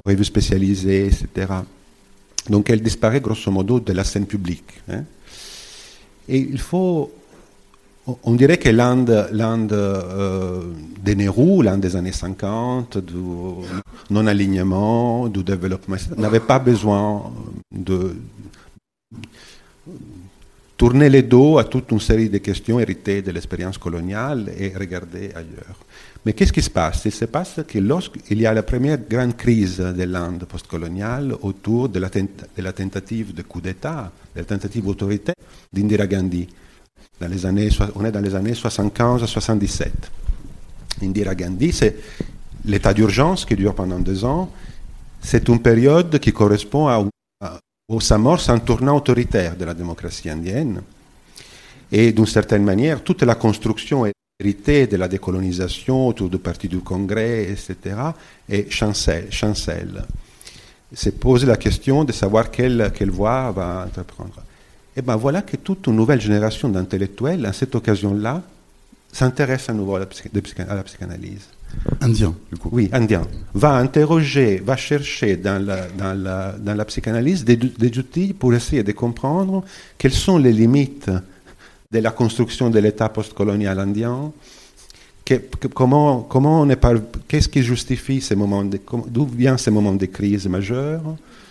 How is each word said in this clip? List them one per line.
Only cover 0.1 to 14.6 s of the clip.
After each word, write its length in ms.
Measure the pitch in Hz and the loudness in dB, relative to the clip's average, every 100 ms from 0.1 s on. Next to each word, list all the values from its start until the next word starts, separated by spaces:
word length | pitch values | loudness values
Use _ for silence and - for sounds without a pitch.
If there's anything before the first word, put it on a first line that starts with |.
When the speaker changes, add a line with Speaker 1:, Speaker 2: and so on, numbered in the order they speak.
| 98 | 2
Speaker 1:
spécialisées, 840 | 101 107 - 95 98 98 95 98 98 | 2 0 2 2 2 2 2 2 2
et 40 | |
cetera. 540 | - - 95 95 92 92 - _ _ _ _ _ - - | 0 -2 -6 -6 -6 -8 -18 _ _ _ _ _ -12 0
Donc 220 | 104 104 | 2 4
elle 120 | 110 | 2
disparaît 380 | 110 - 110 135 | 0 0 0 0
grosso 300 | 110 107 - | -2 -4 -2
modo 300 | 95 95 123 | -2 2 0
de 120 | 113 | 0
la 120 | 95 | -2
scène 220 | 98 101 98 | -2 -2 -4
publique, 540 | 101 87 82 - - - | -4 -4 -8 -10 -20 -10
hein. 140 | 98 156 - - - - - - - - - - _ - | -10 -10 -16 -20 -20 -20 -20 -20 -20 -20 -20 -20 _ -2
Et 100 | 135 | -2
il 220 | 135 135 | 0 -4
faut, 520 | - 180 185 160 - - _ - - _ _ _ _ _ - | -2 0 0 0 -4 -10 _ -20 -20 _ _ _ _ _ -12
on, 120 | 120 | -6
on 120 | 117 | 2
dirait 240 | 120 139 175 | 6 6 6
que 100 | 127 | 6
l'Inde, 600 | 113 123 127 120 107 90 | 6 6 4 4 4 2
l'Inde, 400 | 107 113 113 107 | -2 -2 -2 0
euh, 1000 | 104 98 98 90 95 98 95 92 90 87 80 80 - | 0 0 -2 -4 -4 -2 -2 -4 -6 -8 -12 -14 -6
de 80 | 101 | -2
Nehru, 480 | 101 101 98 170 190 | 0 2 4 4 6
l'Inde 180 | 107 98 | 4 2
des 140 | 92 | 0
années 180 | 90 92 | -2 -4
cinquante, 840 | - 90 92 98 110 123 127 117 101 | -6 -8 -6 -6 -4 -4 -4 -4 -8
du 160 | 87 87 90 87 92 90 90 92 - - - | -6 -8 -8 -8 -8 -10 -10 -10 -12 -20 -2
non-alignement, 1160 | 104 107 101 98 95 | 2 4 4 2 2